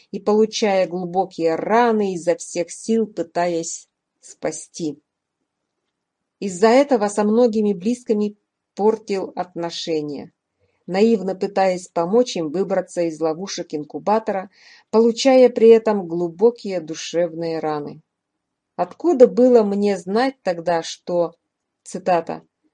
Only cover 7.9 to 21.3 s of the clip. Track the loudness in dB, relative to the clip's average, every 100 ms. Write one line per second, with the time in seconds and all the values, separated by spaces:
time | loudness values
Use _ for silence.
7.9 | -4 -2 -2 -2 -6 _ _ _ -2 0
8.9 | 0 -4 -6 -6 -8 -10 -8 -8 -8 -4
9.9 | -4 -4 -10 -14 _ _ _ _ _ -6
10.9 | 2 2 2 -2 -6 -4 0 0 0 -4
11.9 | -4 0 2 0 -2 -4 -4 -2 -4 -4
12.9 | -4 -4 -2 -4 -4 -8 -10 -10 -10 -10
13.9 | -8 -2 -2 -2 -6 -8 _ -20 -20 _
14.9 | 2 2 2 4 6 6 6 8 8 6
15.9 | -2 -4 -4 -6 0 0 2 -4 -8 -8
16.9 | -10 -6 -2 -2 -4 -6 -4 -4 -6 -8
17.9 | -14 _ _ _ _ _ _ _ -8 -8
18.9 | -4 0 6 4 6 4 4 4 0 -2
19.9 | -2 -2 -2 -2 -4 -6 -6 -2 -4 -4
20.9 | -12 -4 -2 -2